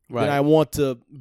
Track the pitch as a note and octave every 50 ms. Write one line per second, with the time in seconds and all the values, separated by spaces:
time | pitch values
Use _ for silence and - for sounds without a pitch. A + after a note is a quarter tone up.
0 | _ - B2 A#2 A2+ D3 C#3+ C#3+ C#3+ D3 D#3 D#3 D3+ - - D3+ C#3+ C3+ B2+ A#2
1 | _ _ D3+ C3+